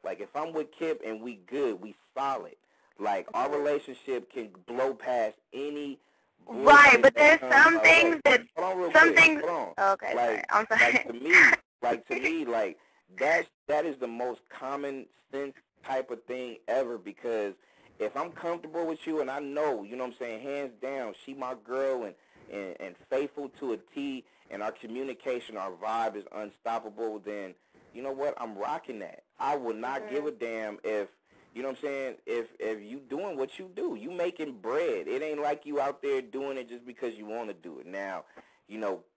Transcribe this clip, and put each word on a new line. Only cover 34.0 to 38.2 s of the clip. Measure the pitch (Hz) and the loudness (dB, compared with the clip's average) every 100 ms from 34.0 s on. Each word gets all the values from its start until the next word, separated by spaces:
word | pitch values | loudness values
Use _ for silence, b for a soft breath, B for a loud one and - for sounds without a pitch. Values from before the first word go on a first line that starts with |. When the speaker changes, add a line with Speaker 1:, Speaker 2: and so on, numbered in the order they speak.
| 123 | -10
Speaker 1:
making | 180 175 180 151 117 | -4 -4 -4 -10 -8
bread. | 107 139 170 107 78 | -4 -2 -2 -4 -4
It | 127 | -6
ain't | 156 147 | -4 -4
like | 147 147 147 | -4 -4 -4
you | 143 | -4
out | 135 127 | -4 -4
there | 139 135 | -4 -4
doing | 120 127 139 135 | -4 -8 -8 -8
it | 123 | -10
just | 120 120 | -16 -16
because | 117 123 104 | -8 -8 -8
you | 107 | -10
wanna | 113 113 | -8 -8
do | 87 85 67 | -12 -14 -16
it. | 73 | -12
Now, | 98 98 92 | -8 -8 -8